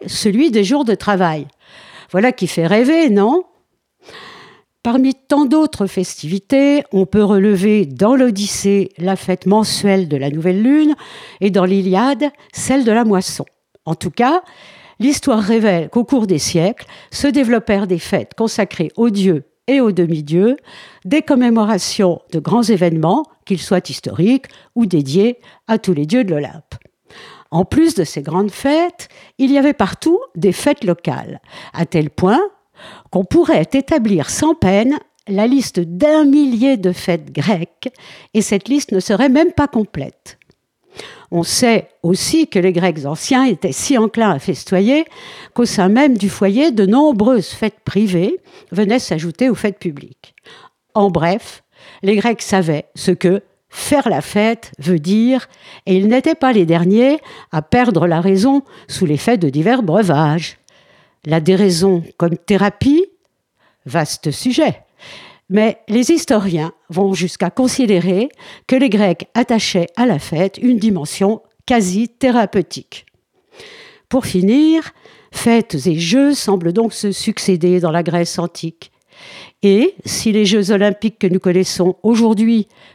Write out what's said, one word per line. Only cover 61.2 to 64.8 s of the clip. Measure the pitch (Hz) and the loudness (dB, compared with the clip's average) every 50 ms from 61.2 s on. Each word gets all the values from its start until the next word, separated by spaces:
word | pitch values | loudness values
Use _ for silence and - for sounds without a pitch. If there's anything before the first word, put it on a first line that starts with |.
| - | -4
La | 151 160 165 | -2 -2 0
déraison | 151 180 190 185 208 185 175 160 190 196 185 170 160 - - | 2 2 2 2 2 2 2 2 2 0 0 0 -4 -6 -6
comme | - 170 170 170 | -2 -2 -2 -2
thérapie, | - _ - 202 185 202 196 - - - 277 294 339 392 - _ _ _ _ _ _ _ _ _ _ _ _ _ _ - | -4 _ 0 0 2 0 0 -2 0 0 2 2 2 0 -2 _ _ _ _ _ _ _ _ _ _ _ _ _ _ -10
vaste | 139 131 165 147 - - - - 151 | -6 -4 -4 -2 -4 -6 -6 -6 -6
sujet. | - - - 254 240 320 311 208 127 - | -6 -4 -4 -2 0 0 0 0 -2 -6